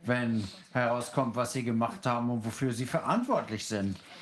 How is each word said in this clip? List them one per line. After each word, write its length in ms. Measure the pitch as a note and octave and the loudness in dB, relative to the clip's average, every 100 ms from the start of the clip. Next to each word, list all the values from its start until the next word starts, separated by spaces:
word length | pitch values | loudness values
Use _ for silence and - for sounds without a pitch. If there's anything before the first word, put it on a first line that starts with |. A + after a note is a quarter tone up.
| G#2 | 2
wenn 420 | B2 A#2+ A2+ G2+ - - | 0 2 0 -2 -8 -4
herauskommt, 640 | C3 A#2+ A#2+ A#2+ - B2+ A2+ | 0 2 0 0 0 0 0
was 160 | A#2+ | -2
sie 120 | C3+ | 0
gemacht 420 | A#2+ A2+ A#2 - - | 0 2 0 0 0
haben 240 | A#2+ A#2+ | 2 2
und 160 | A#2+ A2 | 0 -2
wofür 260 | - C3+ | 0 0
sie 140 | A2+ B2 | 0 -2
verantwortlich 800 | E3 - G3+ B3 A3 - A2 - | -2 2 2 4 0 0 -4 -2
sind, 320 | G#2+ G2 F#2+ - - | 0 0 -2 -8 -18